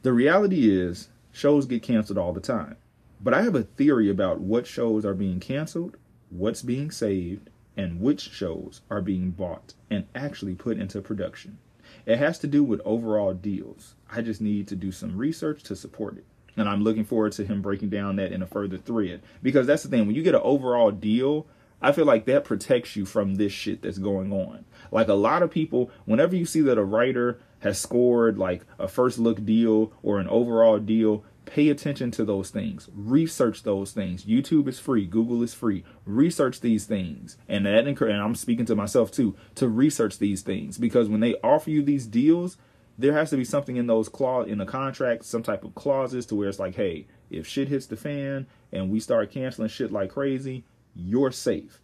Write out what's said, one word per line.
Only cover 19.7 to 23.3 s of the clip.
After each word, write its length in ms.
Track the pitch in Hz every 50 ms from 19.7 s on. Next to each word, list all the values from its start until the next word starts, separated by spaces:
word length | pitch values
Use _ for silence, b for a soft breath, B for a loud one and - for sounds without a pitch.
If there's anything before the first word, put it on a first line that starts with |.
| 147 160 -
the 60 | 135
thing, 180 | 131 120 107
when 80 | 101 110
you 80 | 147 160
get 120 | 180 -
an 60 | - -
overall 480 | 120 139 139 131 127 120 120 117 107
deal, 560 | 107 92 107 107 110 120 131 139 151 151 156 b b b b b b b
I 100 | - 131
feel 140 | 143 165 156
like 200 | 147 123 107 -
that 180 | 131 131 143 -
protects 520 | - 117 95 - - 135 123 120 - -
you 100 | 107 98
from 300 | 95 - 107 101 98